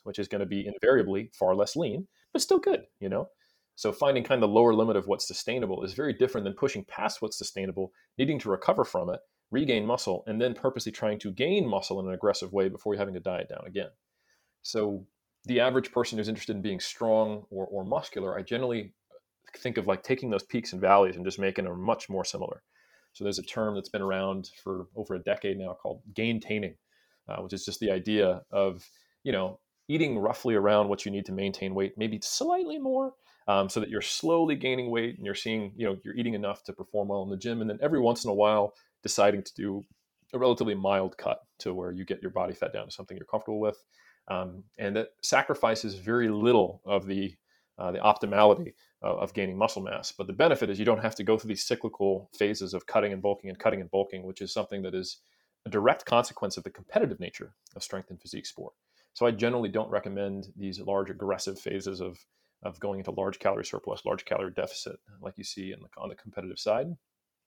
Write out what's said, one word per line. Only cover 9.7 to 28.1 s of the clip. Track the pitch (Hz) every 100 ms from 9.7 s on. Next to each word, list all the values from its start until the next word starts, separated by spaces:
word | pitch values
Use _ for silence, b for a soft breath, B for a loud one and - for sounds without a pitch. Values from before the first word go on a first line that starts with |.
| 110 107
muscle, | 123 104 90 110
and | 110
then | 123
purposely | 120 131 123 110
trying | - 110 107
to | 104
gain | 95 151 202 131
muscle | 98 - 98
in | 95
an |
aggressive | 92 104 - 95
way | 98 95
before | 95 107
you're | 101
having | 98 90
to |
diet | 92 90 -
down | - -
again. | 95 - _ _ _ _ _ _ _
So | - 110 104 101 95 _ _ _ 120
the | 120
average | 127 127 127
person | 123 117 110
who's | 107
interested | 110 - 101
in |
being | 104 92
strong | - - 113 110 110 107 -
or, | 95 95
or | 98
muscular, | 95 139 - 104 95 98
I |
generally | 92 117 127 117 98 _ _ - _ _ - -
think | 123 117
of, | 95
like, | 95
taking | - 135 123
those | 101
peaks | - 120 -
and | 92
valleys | 95 101 92 87
and |
just | 92 98
making | 98 95 90
them | 90
much | 101 117 -
more | 95 90
similar. | - - - _ b b b b
So | -
there's | 101 95
a |
term | - 113 107 101
that's | -
been | 104
around | 98 95 95 95 92 -
for | 98 92 90 -
over | 104 90
a |
decade | 90 104 101 98
now | 92
called | - - - 110
gaintaining, | 104 117 110 - 107 95 - _ _ _ _ -
uh, | 98
which | 95
is | 98
just | - -
the | 107
idea | 95 104